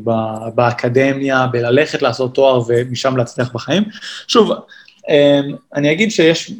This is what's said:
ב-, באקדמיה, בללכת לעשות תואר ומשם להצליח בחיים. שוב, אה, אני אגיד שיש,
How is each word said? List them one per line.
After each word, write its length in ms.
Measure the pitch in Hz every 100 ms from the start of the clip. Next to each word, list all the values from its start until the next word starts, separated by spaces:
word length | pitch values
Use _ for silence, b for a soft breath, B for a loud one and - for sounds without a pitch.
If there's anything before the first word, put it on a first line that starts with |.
ב-, 460 | 113 113 110 110 113 117
באקדמיה, 920 | 120 117 123 131 135 135 135 131 127
בללכת 540 | 120 120 135 151 151
לעשות 340 | 131 117 127 131
תואר 260 | 135 127 113
ומשם 500 | 120 127 123 135 131
להצליח 340 | 120 - 123
בחיים. 300 | 120 - 175 214 B B B -
שוב, 240 | 240 185 - - b b b -
אה, 300 | 151 143 143 139 - _ 196
אני 160 | 190
אגיד 200 | 180 220
שיש, 400 | - 165 165 -